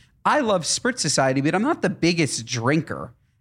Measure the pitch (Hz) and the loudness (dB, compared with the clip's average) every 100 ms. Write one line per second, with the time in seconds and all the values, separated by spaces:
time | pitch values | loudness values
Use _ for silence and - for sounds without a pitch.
0 | _ _ 190 277 226 185 143 - 247 247 | _ _ 0 2 2 0 0 -2 -2 -2
1 | 156 139 135 135 143 180 262 - - 180 | -2 2 2 2 0 2 0 0 -2 0
2 | 165 165 147 - 113 120 117 156 - 69 | 0 2 0 -2 -6 -2 0 0 0 -8
3 | 95 - _ _ | -12 -16 _ _